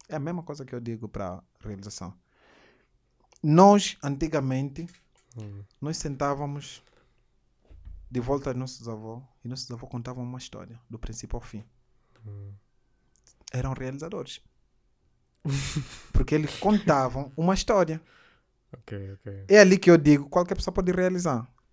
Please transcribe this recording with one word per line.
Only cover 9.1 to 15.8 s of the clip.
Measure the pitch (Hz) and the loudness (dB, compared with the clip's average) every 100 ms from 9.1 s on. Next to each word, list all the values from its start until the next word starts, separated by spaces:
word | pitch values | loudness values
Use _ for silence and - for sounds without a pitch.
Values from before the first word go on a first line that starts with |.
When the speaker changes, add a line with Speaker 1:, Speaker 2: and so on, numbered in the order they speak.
| 117 135 _ | -16 -18 _
Speaker 1:
e | 123 | -14
nossos | 120 - | -12 -12
avós | 120 123 | -14 -12
contavam | 123 120 127 | -12 -10 -10
uma | 123 127 | -12 -12
história, | - - - 117 - | -14 -16 -18 -20 -18
do | 113 | -14
princípio | - - - 120 | -12 -12 -10 -10
ao | |
fim. | - 104 113 _ _ _ _ _ 107 | -10 -16 -18 _ _ _ _ _ -18
Speaker 2:
Hum. | 101 101 101 _ _ _ _ _ _ _ _ - | -16 -16 -20 _ _ _ _ _ _ _ _ -14
Speaker 1:
Eram | 127 131 | -8 -6
realizadores. | 139 131 139 160 185 127 - _ _ _ _ _ _ _ _ _ _ | -6 -8 -10 -10 -10 -12 -16 _ _ _ _ _ _ _ _ _ _
Speaker 2:
<laughs> | 147 139 135 151 | -6 -4 -4 -6